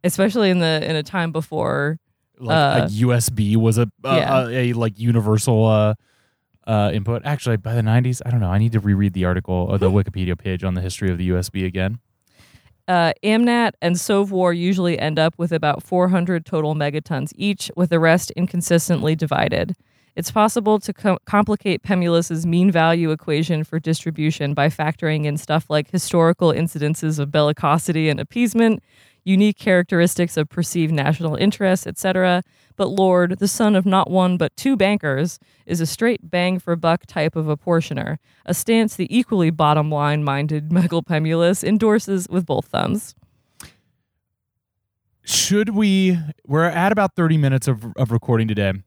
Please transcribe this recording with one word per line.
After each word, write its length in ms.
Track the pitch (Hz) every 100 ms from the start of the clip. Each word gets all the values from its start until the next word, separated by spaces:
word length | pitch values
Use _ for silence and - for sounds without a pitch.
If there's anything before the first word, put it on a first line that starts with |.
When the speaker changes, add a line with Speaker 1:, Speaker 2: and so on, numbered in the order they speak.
| 180
Speaker 1:
Especially 440 | - 196 220 202
in 100 | 180
the, 200 | 165 156 156
in 60 | 160
a 80 |
time 300 | 151 190 165
before, 640 | 156 156 156 - 143 143 160 _ _ _ _
Speaker 2:
Like, 160 | 123 160
Speaker 1:
uh, 300 | 143 - -
Speaker 2:
a 40 |
U 240 | 107 123
S 160 | 120 117
B 280 | 117 101 113
was 200 | 113 107
a, 140 | 117 _ 131
a, 100 | 135
Speaker 1:
yeah. 320 | 135 135 120
Speaker 2:
a, 240 | 127 123
a, 20 |
like, 240 | 117 113 98
universal, 680 | 117 117 104 107 - 113 110
uh, 280 | 107 107 107 _ _ _ _ _ _ -
uh, 260 | 107 104
input. 280 | 107 101 117 139
Actually, 320 | 147 123 110
by 160 | 110
the 100 | 117
nineties, 380 | 110 117 127 123 -
I 60 |
don't 80 | 120
know. 100 | 92
I 100 | 95
need 120 | 113
to 80 | 113
reread 320 | 101 98 101
the 120 | 92 90
article 420 | 90 - 90 87
or 80 | 98
the 140 | 95
Speaker 1:
<laughs> 60 | 101
Speaker 2:
Wikipedia 400 | 101 95 90 85
page 260 | 98 90
on 100 | 95
the 80 | 90
history 300 | 92 - 98
of 60 | 87
the 80 | 90
U 120 | 90
S 120 | 90
B 160 | 95 92
again. 340 | 92 95 117 _ _ _ _ _ _ _ _ -
Speaker 1:
Uh, 260 | 180 165 -
Amnat 480 | 208 220 240 240 226 -
and 140 | 170 175
Sovwar 600 | - 202 202 190 180 175
usually 420 | 175 190 175 165
end 220 | 151 156
up 160 | 160 -
with 140 | 170
about 320 | 165 151 143
four 240 | - 180 180
hundred 360 | 185 175 175 165
total 300 | 165 151 151
megatons 560 | 147 151 - 147 147 -
each, 340 | 202 196 - -
with 140 | 180
the 100 | 170
rest 320 | 160 170 -
inconsistently 840 | - 180 175 - 170 - 160 156 160
divided. 600 | 151 147 - - - 180 _ _ _
It's 160 | - 170
possible 480 | 220 214 240 208 214
to 120 | -
co-, 280 | - 208 185 -
complicate 580 | 202 208 202 202 175
Pemulus's 640 | - 185 170 170 170 165 170
mean 240 | 170 190
value 420 | 170 160 170 160
equation 520 | 156 - 151 160 160
for 160 | 156 160
distribution 720 | 160 160 170 156 156 156 143
by 140 | 143 143
factoring 560 | - 156 160 160 156
in 140 | 151 151
stuff 320 | - 156 -
like 200 | 151 147
historical 640 | 185 - 175 165 175 170
incidences 680 | 147 165 156 147 160 160 156
of 120 | 143
bellicosity 840 | 151 151 151 156 156 - 160 156
and 80 | 147
appeasement, 640 | - 240 240 226 226 220 _ _ _ _
unique 340 | 185 190 208 202
characteristics 760 | - 185 180 175 175 - 175 -
of 140 | 151
perceived 420 | - 165 175 156
national 440 | 156 143 151 165 151
interest, 520 | 196 - 196 185 -
et 100 | 175
cetera. 460 | 190 185 185 180 - _ _ -
But 120 | 196
Lord, 520 | 196 190 180 175 185
the 80 | 196
son 260 | - 214
of 120 | 196 185
not 260 | 190 -
one 240 | 185 185 180
but 200 | 151 -
two 180 | 269 262
bankers, 640 | 196 208 151 135 165 - _ _ -
is 140 | 170
a 60 | 165
straight 440 | - 233 226 160
bang 300 | 175 180 185
for 160 | - 170
buck 300 | 170 170 -
type 320 | - 165 165
of 100 | 156
apportioner, 720 | 147 - 165 - 147 - 156 _ _ -
a 80 |
stance 440 | 175 - 226 220 -
the 100 | 185 233
equally 340 | 247 208 165
bottom 400 | 160 151 151 151
line 360 | 151 147 151 147
minded 460 | 139 151 151 151
<laughs> 20 |
Michael 300 | 175 175 170
Pemulus 600 | - 156 160 165 170 190
endorses 640 | - 208 220 214 - 196 185
with 160 | 185 170
both 200 | 135 -
thumbs. 500 | - 90 214 - - _ _ _ _ - _ _ _ _ _ _ _ _ _ _ _ _ _ _ _
Speaker 2:
Should 460 | - - - 202 214
we, 500 | 202 208 190 185 180 151 - -
we're 200 | 147 170
at 260 | 170 190
about 240 | 214 196 -
thirty 220 | 165 160
minutes 320 | 139 135 -
of, 160 | 117 113 -
of 160 | 123
recording 380 | 117 - 117 113
today. 240 | 104 101 95